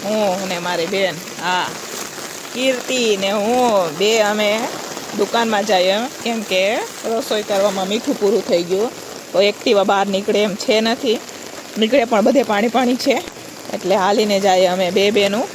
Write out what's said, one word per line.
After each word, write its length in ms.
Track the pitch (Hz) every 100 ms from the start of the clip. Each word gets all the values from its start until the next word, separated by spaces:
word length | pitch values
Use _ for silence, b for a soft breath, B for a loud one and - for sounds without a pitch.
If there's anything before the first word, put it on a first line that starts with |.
હું 400 | 196 214 202 185 190
ને 80 | 175
મારી 280 | 175 175 170
બેન, 280 | 196 190 160 - -
આ 240 | 170 180 143 - - - - - - - -
કીર્તિ 500 | 233 262 247 - 254 233 202
ને 140 | 196
હું 640 | 208 208 247 247 202 170 151
બે, 140 | 208 220
અમે 260 | 208 214 208 220 269 - - - - 208
દુકાનમાં 480 | 202 233 226 214 208
જઈએ, 320 | 190 185 202 254 -
કેમ 160 | 226 226 208
કે 160 | 185 190 254 453 - 220
રસોઈ 420 | 226 - 214 208
કરવામાં 400 | 202 202 196 185
મીઠું 280 | 214 277 254
પૂરું 240 | 202 208
થઈ 200 | - 175
ગયું, 280 | 175 190 233 - - - -
તો 60 | 277
એક્ટિવા 480 | 302 302 269 202 196
બહાર 140 | 196 196
નીકળે 320 | 190 202 202
એમ 100 | 208 190
છે 180 | - 220
નથી. 360 | 226 233 269 233 - - - - - -
નીકળે 280 | 220 269 233
પણ 200 | 233 254
બધે 160 | 269
પાણી 320 | 240 208 233 262
પાણી 280 | 247 247 285
છે, 100 | 247 - - - - -
એટલે 220 | 202 180 196
હાલીને 420 | 185 202 214 196
જઈએ 280 | 196 185 185
અમે 180 | 180 180
બે 120 | 190 202
બેનું. 360 | 220 202 208 381